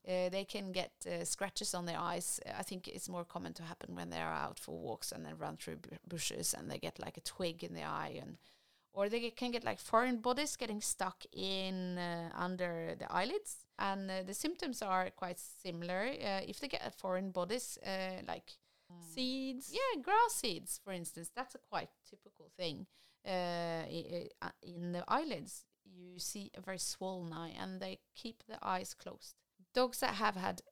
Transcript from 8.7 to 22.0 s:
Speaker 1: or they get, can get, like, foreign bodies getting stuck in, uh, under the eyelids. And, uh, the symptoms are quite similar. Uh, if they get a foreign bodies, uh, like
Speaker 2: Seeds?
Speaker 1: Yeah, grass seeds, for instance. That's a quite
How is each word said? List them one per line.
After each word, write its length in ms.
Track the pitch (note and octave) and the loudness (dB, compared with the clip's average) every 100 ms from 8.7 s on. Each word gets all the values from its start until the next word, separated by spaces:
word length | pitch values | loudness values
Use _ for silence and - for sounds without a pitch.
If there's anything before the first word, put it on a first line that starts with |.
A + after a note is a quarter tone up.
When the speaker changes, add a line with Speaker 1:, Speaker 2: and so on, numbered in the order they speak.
| _ _ | _ _
Speaker 1:
or 160 | F#3+ G3+ | 0 2
they 100 | A#3 | 2
get, 160 | A#3 A#3 | 0 0
can 160 | B3 | 0
get, 120 | A#3+ | 2
like, 160 | A#3+ G3 | 0 -2
foreign 380 | - A3+ B3+ A#3+ | 6 8 8 4
bodies 380 | A#3+ B3 D4+ - | 4 4 2 0
getting 260 | A#3 G#3+ | -2 0
stuck 440 | - - F#3 - - | 0 2 0 -2 -10
in, 680 | - F#3+ F#3+ F#3+ F#3 F3+ F3+ | -2 2 2 2 2 0 0
uh, 320 | F3 E3+ E3 - | 0 0 -2 0
under 600 | F3+ F#3 F3+ E3 E3 E3 | 0 2 2 2 -2 -2
the 140 | - | 2
eyelids. 540 | F3 D#3 G#4 - - - - | 2 4 0 -2 -10 -10 0
And, 320 | G3 G3 F#3+ | 2 2 0
uh, 140 | F#3+ F#3 | -2 -2
the 80 | |
symptoms 480 | G3 D#4 F4+ E4 A#3 | 0 2 2 0 0
are 280 | G3+ F#3 F#3 | 4 6 4
quite 280 | - F3+ F3+ | 0 -4 -4
similar. 600 | - - F#3 E3+ E3+ F#3 | -8 -8 -4 -2 0 2
Uh, 400 | A#3+ C#4+ G#3 G3 F#3 | 2 2 2 0 0
if 120 | G3+ | -4
they 80 | C#4 | -2
get 180 | - - | -2 -2
a 60 | |
foreign 400 | - F#3+ F#3 F#3+ | -2 0 2 2
bodies, 460 | F3+ F3 B3 - - - | 2 2 0 -2 -6 -2
uh, 360 | F#3+ F#3 F#3 F#3+ | -2 -2 -4 -4
like 300 | - - - _ _ - F3 E3 | -6 -6 -20 _ _ -20 -16 -8
Speaker 2:
Seeds? 580 | E3 B3+ C4 C4 C4 - | 0 2 2 0 -4 -2
Speaker 1:
Yeah, 300 | A4 C5+ F4+ | 2 2 2
grass 320 | B3+ G#4+ A#4+ | 6 8 8
seeds, 460 | - A#3+ E3 - - | 6 2 0 -2 -6
for 80 | G3 | -2
instance. 400 | F#3 E3+ - E3 - | -4 -4 -6 -8 -6
That's 200 | - - | -6 -8
a 40 | |
quite 300 | - F#3 G2 _ | -4 -2 -2 _